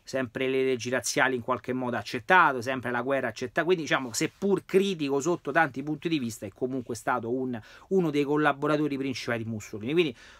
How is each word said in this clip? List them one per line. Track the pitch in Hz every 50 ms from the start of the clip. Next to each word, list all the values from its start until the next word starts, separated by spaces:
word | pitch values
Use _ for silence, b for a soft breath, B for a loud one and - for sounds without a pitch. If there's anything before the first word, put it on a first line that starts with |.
| B
sempre | - - 131 131 120 - 127 131 131
le | 131 131 131
leggi | 131 131 123 110 123
razziali | 127 127 117 - - 147 135 131 131
in | 123
qualche | 117 - 127 123 - - 123
modo | 127 127 123 120
accettato, | 110 104 - - 123 110 - 185 185 170 151 135 127
sempre | 110 127 131 131 113 123
la | 123 123
guerra | 120 131 139 135 127 120
accetta-". | 110 - 127 123 - - 160
Quindi | 160 185 165 151
diciamo, | 127 160 143 131 123 113
seppur | - 160 151 - _ - 202 196 170 -
critico | - - 196 202 202 190 160 151 135 139 143
sotto | 131 165 175 160 - 151
tanti | 135 170 165 147 117 131
punti | 139 151 156 147 - 175
di | 165 151
vista, | 127 117 110 - -
è | 101 -
comunque | - 135 127 131 135 120 - 123
stato | - - 143 127 123 113 113
un, | 120 131 131 127 123 110 107 B B B B B
uno | 190 190 175 160
dei | 143 147 143
collaboratori | 135 147 151 151 147 135 139 143 151 151 147 151 147 139 131
principali | 127 139 127 - - - 120 117 113
di | 110
Mussolini. | 113 107 - - - 107 104 123 151
Quindi | 175 175 147 113 B B B B